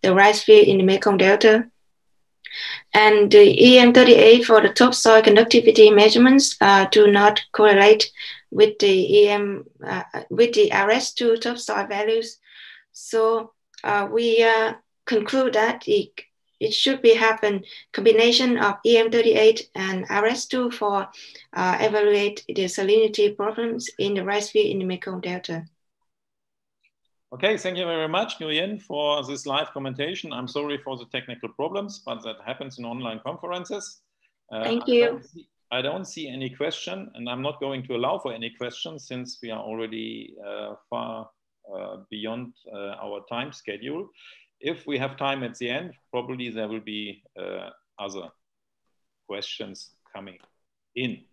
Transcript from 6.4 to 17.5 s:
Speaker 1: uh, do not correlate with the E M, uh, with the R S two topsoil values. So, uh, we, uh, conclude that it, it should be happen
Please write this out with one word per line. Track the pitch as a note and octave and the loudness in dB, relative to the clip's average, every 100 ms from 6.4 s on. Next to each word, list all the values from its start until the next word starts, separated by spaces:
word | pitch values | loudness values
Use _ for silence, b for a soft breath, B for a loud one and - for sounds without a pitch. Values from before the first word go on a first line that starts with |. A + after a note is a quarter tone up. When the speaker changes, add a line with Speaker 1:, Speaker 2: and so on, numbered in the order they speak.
| C4+ - | 2 0
Speaker 1:
uh, | G3 G3 F#3+ | 4 4 4
do | G#3+ G#3 | 4 6
not | G3+ G#3 G#3 - | 6 4 2 -8
correlate | - G#3+ G3 G3+ A3 - B B B B | 2 4 6 6 4 2 B B B B
with | - G#3+ G#3+ | 2 2 2
the | G3+ F#3+ F#3 G#3 | 0 0 2 4
E | G#3 | 4
M, | G#3 G3+ G3 - _ - | 2 -6 -10 -14 _ -12
uh, | F#3 - - - | -12 -10 -14 -12
with | F#3+ A#3 | -2 0
the | A#3+ G#3+ | 2 0
R | F#3+ G3 | 0 -2
S | A#3 B3+ | -2 -4
two | - A#3+ A3+ | -6 -2 -2
topsoil | A#3 A#3+ - G#3 G3 | -4 -10 -8 -8 -8
values. | G3+ G#3+ A3+ A3+ - b b b b b | -6 -4 -4 -6 -16 b b b b b
So, | - - A3+ A3 A3+ A3 _ _ _ | -20 -8 -4 -2 -2 -8 _ _ _
uh, | - G3+ G3+ | -8 -6 -6
we, | A3 A#3 A3+ | -6 -2 0
uh, | A3+ A3+ A3 - _ _ - | 0 0 -4 -8 _ _ -6
conclude | A3+ G#3 C4+ C4 | -6 -4 -4 -2
that | G#3+ A3 B3 - | -2 -4 -6 -4
it, | G#3 - - - _ _ _ | -4 -4 -14 -20 _ _ _
it | - | -8
should | - - E3+ | -4 -4 0
be | A#3 | 2
happen | A3+ A3+ A3 G#3 | 2 2 -2 -4